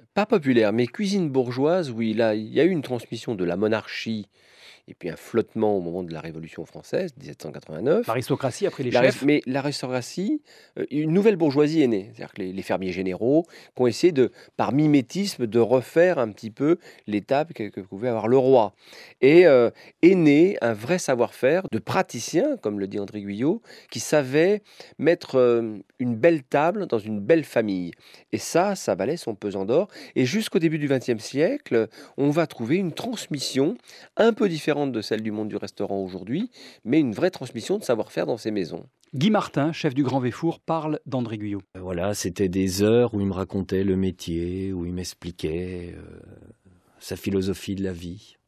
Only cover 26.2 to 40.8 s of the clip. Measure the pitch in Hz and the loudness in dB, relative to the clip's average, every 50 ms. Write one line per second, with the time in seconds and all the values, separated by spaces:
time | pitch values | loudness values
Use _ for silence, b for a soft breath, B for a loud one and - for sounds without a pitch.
26.2 | 135 170 165 147 127 - - 143 151 170 208 214 180 - 120 110 98 110 107 101 | 2 2 2 2 -2 -2 0 0 2 0 0 -2 -4 -2 -4 -4 -4 -4 -6 -4
27.2 | 101 123 165 165 135 - - 123 113 104 95 90 90 85 - b b b b b | 2 2 2 2 2 0 -2 -2 0 0 -2 -4 -4 -6 -10 b b b b b
28.2 | b b - 107 - - - 160 185 208 196 - - - 98 87 95 123 165 165 | b b -8 -6 -4 0 2 2 2 2 0 -2 -2 -2 -2 0 -2 -2 -4 -4
29.2 | - 120 104 - - 104 95 98 98 101 127 165 208 - B B B B B - | -6 -8 -8 -6 -6 -6 -4 -4 -2 0 2 2 0 0 B B B B B 0
30.2 | 131 123 165 220 214 - - 185 160 165 160 151 147 139 139 127 - - 117 107 | 0 0 0 -2 -2 0 0 0 0 0 0 0 -2 0 0 0 0 -2 -4 -4
31.2 | - - - 135 160 208 285 - - - 127 113 107 - B B B B B B | -4 -6 -2 0 0 0 0 -2 -4 0 0 0 0 0 B B B B B B
32.2 | 139 143 147 170 160 - - - 113 113 156 196 196 165 - - - 240 233 - | 0 0 2 0 0 -2 -4 -6 -4 -2 0 0 0 -2 -6 -8 -8 -8 -8 -8
33.2 | - - 151 135 - - - 131 139 170 247 - B B B B B B B - | -8 -8 -8 -8 -6 -4 -2 0 0 0 -2 -6 B B B B B B B 2
34.2 | 214 233 220 - 214 190 165 147 - 156 143 143 147 135 120 110 101 - 110 110 | 4 4 4 2 0 0 -2 -2 -2 -2 -2 0 -2 -2 -4 -4 -4 -4 -4 -4
35.2 | 110 110 104 107 107 104 101 98 101 95 - - 101 95 98 98 95 92 92 87 | -2 -4 -4 -4 -6 -6 -6 -8 -10 -10 -8 -8 -6 -6 -4 -6 -6 -6 -8 -10
36.2 | 92 104 131 185 247 - B B B B B B B 107 139 160 147 120 101 110 | -8 -6 -6 -6 -6 -6 B B B B B B B 0 2 2 2 2 0 0
37.2 | 160 185 - - 135 120 - 113 101 - 185 214 - - 120 107 104 - - 160 | -2 -2 -2 -4 -12 -12 -10 -8 -6 -4 -4 -4 -2 -2 -2 -2 -2 -6 -6 -6
38.2 | 175 147 127 117 - 113 107 101 87 71 85 - - _ _ _ _ _ - 131 | -4 -4 -4 -4 -4 -4 -4 -4 -4 -4 -8 -12 -14 _ _ _ _ _ -4 0
39.2 | 160 220 214 196 - - - 151 139 165 156 - - 151 127 139 139 127 131 139 | 2 2 2 2 0 -2 -2 -2 -2 -2 -2 -2 -2 -2 0 0 0 0 0 0
40.2 | 123 120 113 - 165 165 160 - - - 165 160 | -2 -2 -4 -2 -4 -4 -4 -4 -6 -6 -4 -4